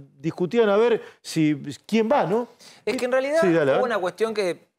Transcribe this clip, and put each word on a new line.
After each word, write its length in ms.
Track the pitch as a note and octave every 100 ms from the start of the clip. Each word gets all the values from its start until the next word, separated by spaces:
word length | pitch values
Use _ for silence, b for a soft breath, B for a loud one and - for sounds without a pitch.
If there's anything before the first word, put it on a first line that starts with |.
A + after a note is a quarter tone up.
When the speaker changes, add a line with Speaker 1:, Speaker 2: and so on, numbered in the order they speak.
| C#3 C#3
Speaker 1:
discutían 520 | D3+ - F3 A#3 A3
a 60 | G3+
ver 240 | A#3+ G#3+ B B
si, 340 | - E3 D3+ D3 C#3+ C3
quién 240 | - A3 A3
va, 140 | C#4+
¿no? 240 | E3 A3 A#3 _ B B -
Speaker 2:
Es 100 | B3+
que 80 |
en 80 | B3
realidad 300 | C4 C4+ D#4+
Speaker 1:
Sí, 100 | F#3+
dale, 80 | E3
a 40 |
ver. 120 | C#3 F3+
Speaker 2:
hubo 80 |
una 140 | B3 G#3
cuestión 340 | F3 - A3+
que 360 | G#3+ F#3 D#3 _